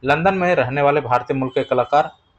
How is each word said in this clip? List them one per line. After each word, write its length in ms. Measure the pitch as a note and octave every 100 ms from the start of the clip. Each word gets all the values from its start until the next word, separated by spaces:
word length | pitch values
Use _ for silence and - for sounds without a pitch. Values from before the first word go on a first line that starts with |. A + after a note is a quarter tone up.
| C3
लंदन 280 | D3+ F3
में 220 | F#3+ F3+ F3
रहने 260 | A#2+ C#3
वाले 200 | C#3+ D3
भारतीय 360 | B2+ B2 - C3+
मूल 120 | C3
के 140 | -
कलाकार 480 | B2+ B2+ A#2+ C#3+ D#3 - _